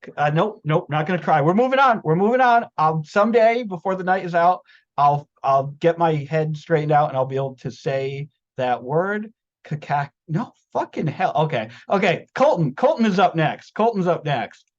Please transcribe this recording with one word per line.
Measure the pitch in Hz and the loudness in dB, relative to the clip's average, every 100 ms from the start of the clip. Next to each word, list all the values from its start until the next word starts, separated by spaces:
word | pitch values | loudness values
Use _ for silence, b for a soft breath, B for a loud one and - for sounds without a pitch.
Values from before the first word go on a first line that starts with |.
| - - | -18 -4
Uh, | 147 | -2
nope, | 151 202 - | 0 -2 -2
nope, | 151 156 175 | -2 -2 -2
not | 143 156 | -4 -2
gonna | 180 | -4
try. | - 160 | 0 2
We're | 147 | 2
moving | 185 254 262 | 2 2 4
on. | 269 220 | 2 2
We're | 156 160 | 0 0
moving | 202 254 | 2 4
on. | 254 233 175 - | 4 4 0 -2
I'll, | 156 160 | 0 0
someday, | 156 - 208 233 226 233 | -2 0 2 4 4 2
before | 240 180 196 190 | -4 -8 -4 -4
the | |
night | 185 185 | 0 -2
is | 175 | 0
out, | 170 170 180 _ b b - | 2 2 2 _ b b 0
I'll, | 143 147 143 _ | 2 2 -4 _
I'll | 131 135 139 143 | 0 0 0 0
get | 170 165 | 0 2
my | 170 | 0
head | 156 139 156 156 151 | 0 -2 -4 -2 -6
straightened | - 165 151 | -2 -2 2
out | 151 151 | 2 2
and | 131 | 0
I'll | 131 | -4
be | 135 | -2
able | 135 131 | -6 -8
to | 135 | -12
say | 117 - 135 135 139 147 _ _ - | -10 -6 -4 -4 -8 -12 _ _ -6
that | 127 123 | -2 -2
word. | 123 151 190 208 214 _ _ _ - | -2 -2 -2 -4 -8 _ _ _ -12
Cacac-, | 151 - 143 143 _ _ | -12 -4 -4 -4 _ _
no, | 160 240 _ _ | -6 -6 _ _
fucking | - 339 - 160 | -6 -6 -4 -6
hell. | - 180 - | -2 -2 0
Okay, | 156 139 110 B B | 0 -2 -6 B B
okay. | 202 190 156 - | 0 0 -2 -4
Colton, | - 269 240 160 | 0 2 2 0
Colton | - 262 311 | 0 0 2
is | 226 185 | 0 4
up | 180 165 | 2 2
next. | 156 107 - | -2 -2 -12
Colton's | - 220 220 180 | -2 0 0 0
up | 160 | 0
next. | 151 139 104 - _ | -2 -4 -6 -12 _